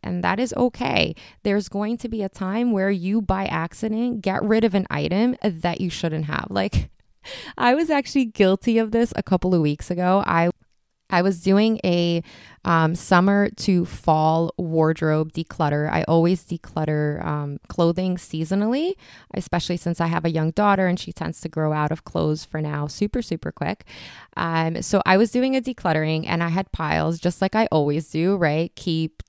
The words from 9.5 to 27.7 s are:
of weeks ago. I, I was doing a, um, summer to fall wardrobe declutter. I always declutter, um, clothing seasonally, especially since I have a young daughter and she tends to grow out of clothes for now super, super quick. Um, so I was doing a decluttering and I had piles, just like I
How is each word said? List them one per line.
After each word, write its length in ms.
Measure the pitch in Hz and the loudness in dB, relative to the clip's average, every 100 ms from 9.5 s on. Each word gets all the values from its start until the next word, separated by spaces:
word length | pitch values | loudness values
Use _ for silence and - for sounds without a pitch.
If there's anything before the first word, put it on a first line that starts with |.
of 80 | 175 | 2
weeks 300 | 151 147 - | 2 -2 -4
ago. 320 | 175 180 196 - | -2 2 2 2
I, 240 | 165 170 - _ _ _ _ - | 2 0 -2 _ _ _ _ -2
I 120 | 180 | 2
was 200 | 185 175 | 2 0
doing 380 | 190 196 220 220 | 4 4 4 2
a, 400 | 185 175 170 170 - - - - - | 0 2 2 0 -4 -16 -20 -6 0
um, 280 | 165 160 | 2 2
summer 560 | 175 - 180 190 202 202 | 0 4 4 6 4 0
to 360 | - - 180 170 | 0 0 2 0
fall 680 | - - 156 156 160 165 - | -2 2 4 4 2 0 -4
wardrobe 760 | 170 160 160 160 160 156 160 | -2 2 2 2 2 2 0
declutter. 580 | - 165 - 151 147 151 | -4 -8 -2 0 0 0
I 140 | - | 0
always 400 | - 165 170 180 | 2 4 4 2
declutter, 800 | - 175 - - 156 151 151 147 - | -4 -10 -8 -4 -2 0 -2 -2 -4
um, 340 | 147 143 143 - | -4 -6 -10 -6
clothing 500 | - 170 170 185 180 | 2 2 2 -2 -4
seasonally, 760 | - 160 160 196 214 262 339 392 - - - | -6 -6 -2 0 0 0 -2 -6 -12 -20 -10
especially 440 | - - 170 - 175 | -10 -4 -4 -2 -4
since 240 | 175 170 | -4 -2
I 60 | 165 | 0
have 180 | 165 165 | 2 2
a 40 | |
young 220 | 160 160 | 2 0
daughter 360 | 165 208 190 185 | 2 4 4 2
and 120 | 175 | 0
she 140 | - | -4
tends 260 | - 160 - | -8 -8 -6
to 80 | 165 | -6
grow 220 | 156 156 | -2 0
out 200 | 151 151 | 0 0
of 120 | 160 | -2
clothes 400 | - 170 156 156 | -4 -2 0 -2
for 180 | - 156 | -6 -6
now 260 | 151 147 147 | -4 -4 -6
super, 340 | - 208 247 | -4 -2 -2
super 300 | - 165 160 | -4 -6 -6
quick. 340 | - 151 202 - - - - - - | -6 -4 -6 -12 -20 -20 -20 -12 -6
Um, 460 | 165 165 160 165 | -2 0 0 -2
so 200 | - 196 - | 0 2 4
I 120 | 190 | 4
was 140 | 220 | 4
doing 240 | 247 262 262 | 2 0 0
a 60 | |
decluttering 640 | 254 240 185 156 156 160 - | -2 -4 0 0 0 -2 -2
and 160 | 170 | -2
I 60 | 170 | 0
had 220 | 170 190 | -2 -4
piles, 480 | - 156 160 156 165 | -4 0 0 0 0
just 220 | 180 - | -2 0
like 140 | 190 220 | 0 0
I 120 | 226 | 2